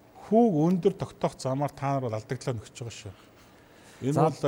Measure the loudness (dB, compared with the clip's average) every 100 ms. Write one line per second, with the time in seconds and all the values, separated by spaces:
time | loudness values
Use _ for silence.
0 | -20 -20 2 4 6 4 2 4 2 0
1 | -8 -4 -6 -4 -4 -2 -2 -4 -2 -2
2 | -2 -6 -6 -6 -6 -8 -10 -14 -14 -14
3 | -16 -18 -20 -20 -20 -20 -20 -20 -20 -8
4 | -2 2 2 2